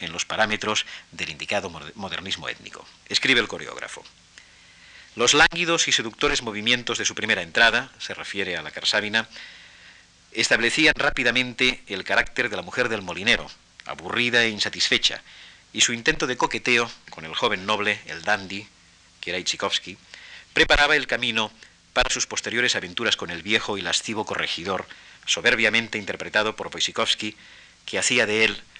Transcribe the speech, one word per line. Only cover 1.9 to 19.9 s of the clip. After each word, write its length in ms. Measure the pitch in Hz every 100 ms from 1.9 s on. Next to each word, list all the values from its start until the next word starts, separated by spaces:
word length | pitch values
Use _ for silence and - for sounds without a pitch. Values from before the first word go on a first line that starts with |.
| 78
modernismo 520 | 98 - 95 82 127
étnico. 400 | - - - - - -
Escribe 320 | 104 131 127
el 80 | 104
coreógrafo: 580 | 87 - - - - - - _ - - - - - - - - -
"Los 180 | 120
lánguidos 540 | 143 165 165 170 165 139
y 60 |
seductores 480 | 127 113 - 147 127
movimientos 560 | 120 104 107 123 120 107
de 80 | 98
su 100 | -
primera 260 | 107 104
entrada", 500 | 85 82 117 113 131 -
se 140 | -
refiere 440 | - - 98 92 87
a 40 |
la 100 | 76
Karsavina, 560 | - - 107 104 110 110 - - - - - - - - _ _
"establecían 600 | - - 120 117 - 151 139
rápidamente 880 | 135 - 120 120 127 120 127 127 -
el 160 | 95
carácter 460 | - 101 123 - 120
de 80 | 101
la 40 |
mujer 280 | 90 - 123
del 120 | 110
molinero, 480 | 95 85 104 107 71 - _ - -
aburrida 580 | - - 110 120 117
e 60 | 117
insatisfecha, 760 | 104 104 90 - 120 - - - - - - -
y 100 | 110
su 120 | 107
intento 340 | 120 117 156 147
de 100 | 123
coqueteo 540 | 165 113 - 120 117 - -
con 140 | -
el 100 | 80
joven 320 | 82 120 101 98
noble, 360 | 104 104 104 -
el 140 | 170
dandy, 440 | 107 104 95 98 104 _ _ _ _ _
que 80 | -
era 100 | 90
Ichikovsky, 580 | 87 - 98 - -